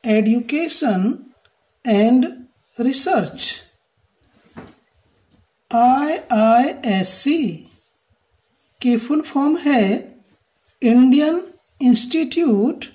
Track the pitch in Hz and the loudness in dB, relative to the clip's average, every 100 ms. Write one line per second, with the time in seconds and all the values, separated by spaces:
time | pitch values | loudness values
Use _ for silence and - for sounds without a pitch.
0 | 226 214 214 240 240 294 330 - 285 190 | 0 0 2 -2 -2 -6 -2 -2 -2 -2
1 | 190 311 - _ _ _ _ _ - 202 | -2 -4 -12 _ _ _ _ _ -2 2
2 | 214 254 254 - - _ _ - 240 269 | 4 2 0 -6 -20 _ _ -6 -2 -2
3 | 359 330 160 - - - - _ _ _ | 0 -2 -4 -4 -6 -6 -14 _ _ _
4 | _ _ _ _ _ - - _ _ _ | _ _ _ _ _ -20 -20 _ _ _
5 | _ _ _ _ _ _ _ 233 247 262 | _ _ _ _ _ _ _ 2 2 2
6 | 294 330 - 220 220 233 277 - 240 190 | 0 -6 -2 0 4 4 2 -4 -4 -2
7 | 180 - 277 330 240 160 - _ _ _ | 0 -2 -2 -2 -4 -8 -16 _ _ _
8 | _ _ _ _ _ _ _ _ 254 233 | _ _ _ _ _ _ _ _ -2 -2
9 | 226 302 302 277 285 330 285 262 196 220 | -2 -4 -4 -4 -2 -2 0 0 0 -2
10 | - - _ _ _ _ _ _ 247 240 | -6 -20 _ _ _ _ _ _ 2 6
11 | 254 285 302 339 359 - _ _ 254 233 | 6 4 2 -2 -6 -20 _ _ 2 2
12 | 247 320 277 330 330 202 233 349 - | 0 -4 -4 -2 0 2 0 -4 -12